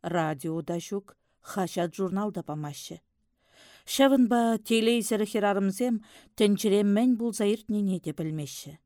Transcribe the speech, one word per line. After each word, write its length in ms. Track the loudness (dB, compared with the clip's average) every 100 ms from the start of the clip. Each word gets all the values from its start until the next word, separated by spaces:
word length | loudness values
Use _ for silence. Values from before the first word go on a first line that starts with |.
Радио 560 | -2 -2 -2 -2 -4 -6
та 140 | -4 -6
ҫук, 400 | -4 -8 -8 -20 _ _
хасят 560 | -12 -6 -4 -2 -4 -2
журнал 400 | -4 -2 -4 -6
та 80 |
памаҫҫӗ. 560 | -8 -8 -8 -10 -14 -16 _ _ _ _ _ _ -20 -20 -10
Ҫавӑнпа 720 | 4 4 6 4 4 2 0 2
телейсӗр 560 | 2 4 2 0 -2
хӗрарӑмсем 800 | 0 0 0 2 0 0 -2 -2 -6 -20 -20 0
тӗнчере 480 | 2 4 2 2
мӗн 320 | 4 4 4 2
пулса 320 | -2 -2 0
иртнине 560 | 0 -2 -2 -2 -2
те 80 | -4
пӗлмеҫҫӗ. 640 | -6 -6 -6 -8 -12 -16 -18